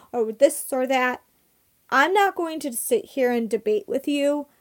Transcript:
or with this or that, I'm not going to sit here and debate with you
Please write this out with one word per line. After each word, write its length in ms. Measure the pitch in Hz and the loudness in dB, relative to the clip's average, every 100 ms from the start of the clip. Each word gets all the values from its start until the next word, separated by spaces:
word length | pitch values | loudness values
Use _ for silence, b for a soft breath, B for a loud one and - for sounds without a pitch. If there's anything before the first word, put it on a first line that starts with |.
| B | B
or 140 | 247 | -4
with 140 | 220 214 | -4 4
this 340 | 311 - - | 2 2 -6
or 140 | 262 254 | -4 0
that, 360 | 262 254 247 _ _ _ _ _ _ - | 0 0 -4 _ _ _ _ _ _ -2
I'm 240 | 262 311 | 2 4
not 200 | 403 392 | 4 2
going 260 | 370 330 320 | 0 -6 -6
to 120 | 285 | -8
sit 340 | 233 - 233 - | -6 -2 -2 -2
here 240 | 269 247 | -2 0
and 200 | 240 226 | 0 -2
debate 360 | 214 208 214 - | -4 -2 -2 -2
with 200 | 269 - | -4 -2
you 380 | 285 285 294 285 _ | 0 0 0 -4 _